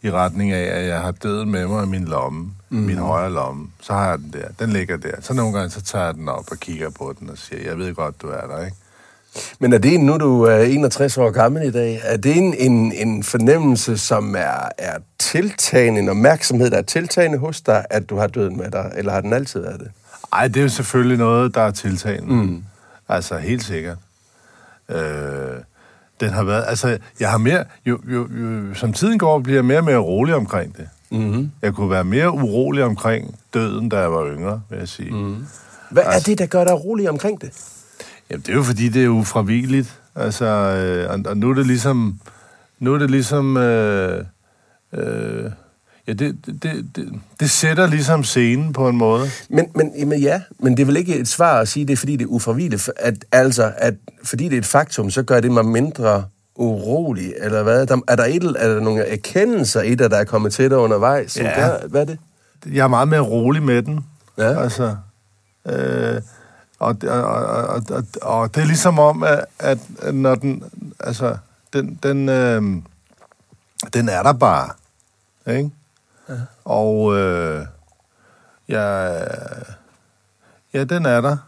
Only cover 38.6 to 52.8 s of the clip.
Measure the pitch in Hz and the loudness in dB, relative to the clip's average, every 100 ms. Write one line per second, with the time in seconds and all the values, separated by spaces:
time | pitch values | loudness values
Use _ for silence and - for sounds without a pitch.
38.6 | 131 110 117 117 123 113 107 117 101 117 | 0 0 2 4 4 4 2 0 0 0
39.6 | 127 135 120 - _ - 107 98 113 104 | 2 0 0 -8 _ -6 -4 -2 0 2
40.6 | 98 95 92 90 90 95 95 104 117 131 | 2 0 0 -2 -2 -4 -4 0 2 2
41.6 | 131 123 123 127 110 98 - - - _ | 2 2 2 0 0 -4 -14 -20 -20 _
42.6 | _ _ 123 147 143 135 117 143 135 131 | _ _ 0 2 2 2 2 0 2 2
43.6 | 120 113 107 101 92 90 90 _ _ _ | 2 2 2 0 -2 -4 -10 _ _ _
44.6 | _ _ _ - 113 113 110 113 110 104 | _ _ _ -8 -6 -6 -6 -8 -10 -12
45.6 | _ _ _ _ - 107 147 - - - | _ _ _ _ -10 -4 -4 -4 -12 -10
46.6 | 160 151 - - - 104 - - 147 - | -8 -8 -10 -12 -12 -12 -16 -4 0 2
47.6 | 156 160 185 151 139 160 123 127 120 123 | 2 4 4 4 2 2 2 2 4 2
48.6 | 156 139 131 120 113 113 135 123 - - | 0 0 2 4 4 4 0 -8 0 2
49.6 | 170 175 156 147 143 147 139 175 185 - | 2 0 0 0 -2 2 2 0 -4 -2
50.6 | 131 127 139 147 180 151 120 - 170 131 | 2 4 4 2 0 -2 -2 2 4 4
51.6 | 110 147 143 135 139 143 117 117 117 117 | 2 -2 -2 -2 -2 -4 -2 -2 -2 -2
52.6 | 175 101 | -2 -2